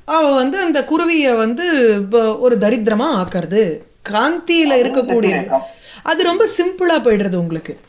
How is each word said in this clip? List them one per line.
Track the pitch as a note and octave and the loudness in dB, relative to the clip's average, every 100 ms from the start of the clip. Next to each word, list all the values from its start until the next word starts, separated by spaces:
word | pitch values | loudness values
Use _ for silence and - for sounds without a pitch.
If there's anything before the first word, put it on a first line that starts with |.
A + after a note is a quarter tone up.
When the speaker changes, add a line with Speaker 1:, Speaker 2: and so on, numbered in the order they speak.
| - | -4
Speaker 1:
அவ | D#4+ D4 | 0 2
வந்து | C4+ B3+ F#4+ | 2 0 0
அந்த | F4+ C#4+ C4+ | 0 0 0
குருவிய | D#4 E4+ D#4+ C#4 A#3 | -2 0 2 2 2
வந்து | A3 A#3+ F4 D4+ A#3 G#3 G3 | 0 -2 -2 2 2 2 0
ப-, | A#3 A3 G#3+ | 2 2 2
ஒரு | B3 A3+ | 2 2
தரித்திரமா | G#3 A#3+ G#3+ G#3+ D4+ | 2 0 0 0 0
ஆக்கறது. | A#3 F3+ F#3 E3 G3+ G#3 D#3 - _ - | -2 -2 -4 -2 0 0 -2 -12 _ -6
காந்தியில | G#3 C4+ E4+ - E4 | -2 0 -2 0 2
Speaker 2:
அது | D4+ C4 | 4 2
Speaker 1:
இருக்கக்கூடியது. | B3 C4+ A#3+ A#3 G#3 - - | 2 0 0 0 0 0 -2
Speaker 2:
வச்சிருக்கா. | - - - - - | -4 -4 -16 -20 -10
Speaker 1:
அது | - D#4+ | -4 -2
ரொம்ப | F4+ F4+ A4 - | 0 2 0 0
சிம்பிளா | F4 F#4 F4 D#4+ | -2 -2 0 2
போயிடுறது | A#3 G#3 G3+ F3+ | 2 0 0 -2
உங்களுக்கு. | E3+ D#3+ - - | -4 -6 -10 -16